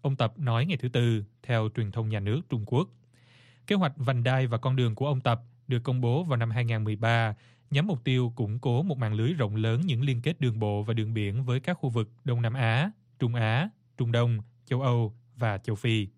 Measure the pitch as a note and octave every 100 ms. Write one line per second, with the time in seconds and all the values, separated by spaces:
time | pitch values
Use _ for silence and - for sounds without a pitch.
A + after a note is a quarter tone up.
0 | C#3+ C3+ A#2 - C3+ A2+ D#3 D3+ B2+ A#2+
1 | A#2+ A2+ G#2 _ - A#2 A2 G#2+ G#2+ A#2
2 | A2 G#2+ G2 B2+ - A#2+ G2+ A#2+ F#3 -
3 | _ _ _ - - _ - G3+ E3 D3
4 | B2 B2+ A#2+ C3 C3 A#2 C3 C3 A#2+ G#2+
5 | C#3 C3+ C3 A#2 - _ - B2 A#2+ B2+
6 | A#2+ C3 F3 B2 A2+ A2+ A#2 A2+ G#2+ G#2+
7 | A2+ A#2 A2+ G#2+ - _ _ C#3 F#3+ C#3
8 | - B2+ B2 A#2+ G#2+ A#2 C3+ A#2+ F#3+ C3+
9 | A2+ G#2+ A#2 E3+ G#2+ A2 A2+ A#2 F3+ A#2+
10 | C#3 B2 C3+ E3+ C3 A2 G#2 G#2 G#2+ A2+
11 | G#2+ A2 G2+ G#2+ B2+ B2 C3+ F3+ C#3 A#2
12 | A2 - - A#2+ A#2 B2+ A2+ A#2 F3+ -
13 | _ _ B2 A#2+ A2 A#2 G3 _ _ -
14 | A#2 A#2 A#2+ A2+ G#2 _ - B2+ C3+ A#2+
15 | A2+ - _ - A#2 G2+ - G#2 A#2+ A2
16 | G2